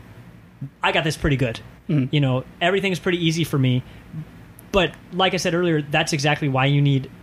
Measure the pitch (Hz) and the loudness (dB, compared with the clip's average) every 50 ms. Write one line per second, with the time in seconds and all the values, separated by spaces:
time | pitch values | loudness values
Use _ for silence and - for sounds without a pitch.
0 | - - - - - - - - - - - - 135 139 - - - 185 190 180 | -10 -20 -20 -20 -20 -20 -20 -20 -20 -20 -18 -16 -16 -16 -10 -4 -2 0 0 2
1 | 156 160 147 - - 165 139 127 135 117 113 - - - - - - - 170 147 | 0 0 -2 0 0 0 0 2 0 -2 -4 -6 -12 -18 -20 -14 -6 -2 0 0
2 | 127 127 - 147 143 131 127 131 - - - - 175 170 190 196 185 196 185 160 | 0 2 2 2 2 2 0 0 -4 -6 -8 -2 0 2 2 2 0 0 -2 -2
3 | - 185 175 180 170 160 160 170 160 - - 143 131 127 123 127 - - - - | -2 -2 0 0 2 0 0 0 -2 -2 0 0 2 2 2 0 -2 -6 -16 -20
4 | - - - 156 151 - - - - - - - - - - 196 180 156 - - | -20 -16 -14 -14 -14 -16 -18 -20 -20 -20 -20 -20 -10 -2 0 0 0 0 -2 -8
5 | - - 170 175 185 185 185 175 - 185 165 170 180 175 160 151 147 143 147 156 | -18 -10 -2 0 0 0 0 0 -2 0 0 0 2 2 0 0 -2 0 -2 -2
6 | 160 - - 147 139 151 147 147 160 143 131 131 131 139 143 143 143 143 139 135 | -2 0 -2 -2 0 0 0 0 0 0 0 2 2 2 4 4 4 4 2 2
7 | 135 - - - | 0 -4 -14 -20